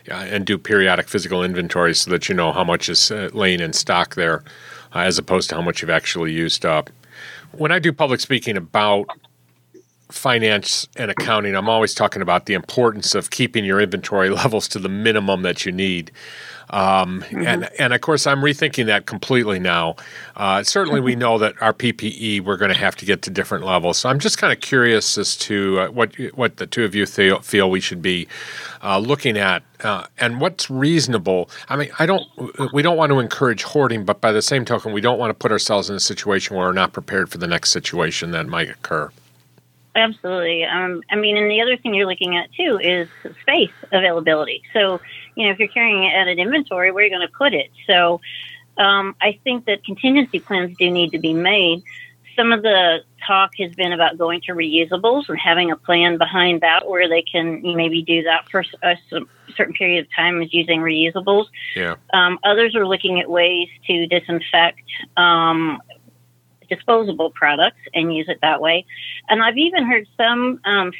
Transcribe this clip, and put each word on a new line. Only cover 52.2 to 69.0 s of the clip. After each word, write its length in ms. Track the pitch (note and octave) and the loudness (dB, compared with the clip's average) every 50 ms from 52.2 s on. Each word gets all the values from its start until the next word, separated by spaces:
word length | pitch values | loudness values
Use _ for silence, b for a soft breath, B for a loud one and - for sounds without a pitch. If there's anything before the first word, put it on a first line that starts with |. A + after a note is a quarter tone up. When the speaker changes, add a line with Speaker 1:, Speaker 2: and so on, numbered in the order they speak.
| _ - - | _ -4 -2
Speaker 2:
Some 160 | B3 A3+ A#3 | 0 2 4
of 80 | A#3 G#3+ | 2 2
the 440 | G#3+ A3 G3 F#3 F3+ E3+ E3 D#3+ - _ _ - - | 4 4 4 6 6 4 2 0 -2 _ _ -12 -2
talk 260 | - G3 F#3+ G3 F#3+ - - | 2 2 4 2 2 0 -6
has 160 | F#3 E3+ E3+ | -8 -6 -4
been 200 | F#3 F#3 F3 F3 | -2 -2 -2 2
about 240 | E3 E3 - E3 E3+ | 2 2 2 2 0
going 240 | E3+ E3 E3+ F3 | -2 -2 -2 -4
to 100 | - F#3 | -6 -6
reusables 800 | F3+ E3+ E3 D#3 D#3 E3 E3 E3 F#3 F#3 G#3+ A3+ B3+ D4 C#4 - | -4 -4 -2 2 2 2 2 2 0 2 2 2 2 2 0 -4
and 80 | D#3+ - | -6 -2
having 320 | - F3 E3+ F3+ F3 E3+ | 2 2 2 4 2 0
a 60 | D#3 | -2
plan 420 | - _ - F3 E3+ F3 F3 E3+ D#3+ | -2 _ 2 2 4 4 2 2 2
behind 420 | E3+ - F#3+ F#3 F3 F3+ E3+ D#3+ | 0 2 2 2 4 4 4 4
that 260 | E3+ E3 E3 F3+ - | 4 4 4 2 2
where 220 | G3 F#3 F3 F3+ E3 | 0 0 0 2 2
they 140 | E3 E3+ | 2 0
can 400 | E3 - - E3+ E3 E3 D#3+ - | 0 0 -2 -2 -2 -2 -4 -4
maybe 400 | - F3+ F3 E3 E3 E3 E3 E3 | -6 -4 -2 0 0 0 -2 -2
do 200 | E3 E3+ E3 E3 D#3 | 0 0 0 0 0
that 260 | E3 D#3+ D#3+ - - | -2 -4 -6 -8 -6
for 100 | - F#3+ | -4 -4
s-, 140 | F#3 - - - | -4 -6 -8 -4
a 60 | F3 F3 | -2 -2
s-, 340 | F3 F3+ _ - - D#3+ - - _ _ _ - - | -2 -2 _ -10 -10 -10 -10 -10 _ _ _ -12 -4
certain 160 | - - - | -4 -4 -4
period 320 | - - G3 F3+ F3 E3+ D3 | -2 -2 0 0 0 -2 -2
of 80 | - - | -4 -2
time 280 | F3 E3 F3 F3 E3+ | 0 0 0 0 -2
is 100 | E3 D#3+ | -4 -2
using 280 | E3+ E3+ E3 E3+ E3 D#3+ | -2 -2 0 0 0 0
reusables. 640 | E3 E3 D#3 D#3+ D#3+ E3 E3 F#3+ F#3 G3 G3+ G#3 G#3 - B B B B B | 0 0 0 0 0 0 -2 -2 0 2 2 2 2 0 B B B B B
Speaker 1:
Yeah. 200 | - - - - - _ - | -4 -4 -4 -4 -6 _ -2
Speaker 2:
Um, 260 | F#3+ F#3 F3+ F3+ F3+ - - | 2 2 2 2 0 0 0
others 300 | G#3 G#3 A3 A#3 A3+ A3 | 2 2 4 2 2 2
are 100 | A3 G3 | 0 0
looking 320 | F#3 F#3+ F#3 - F#3 F3+ F3+ | 0 0 -2 -2 -2 -2 -2
at 120 | F3 - | -2 0
ways 380 | E3+ F3 E3+ F3+ F3+ F3 F3 F3 - - - | 2 2 2 4 2 0 -4 -6 -10 -10 -4
to 200 | - F3 E3+ E3+ | -2 -2 -2 0
disinfect, 760 | E3 F3 F3 E3+ - E3+ E3 - - - E3 E3+ E3+ - - _ B B B B - _ | 0 0 -2 0 -2 -4 -4 -2 2 4 4 4 4 2 -4 _ B B B B -4 _
um, 640 | F3+ F3 F3 E3+ E3 E3 E3 D#3+ E3 E3 D#3 C#3+ - - - - - _ - _ _ _ _ _ _ _ _ _ _ _ _ | 2 4 4 4 4 4 2 2 2 0 -2 -4 -6 -10 -18 -20 -20 _ -20 _ _ _ _ _ _ _ _ _ _ _ _
disposable 640 | F#3 - - - A#3 A3+ A3 G3 D#3+ D#3 E3 D#3+ | -8 -4 2 2 2 4 2 0 -2 -2 -4 -4
products 480 | - - D#3 D3 D3 D3 F3 A#3 - _ - - - | 0 2 2 2 4 4 2 0 0 _ -14 -6 -2
and 180 | E3 D#3+ E3+ D#3+ | -2 0 0 -2
use 140 | D#3 D#3 F3 | -2 -4 -4
it 120 | D#3 - | -4 0
that 180 | D#3 D#3 D3+ - | 0 0 2 2
way. 240 | D#3 D#3+ E3 F3+ - B B B | 2 2 0 0 -2 B B B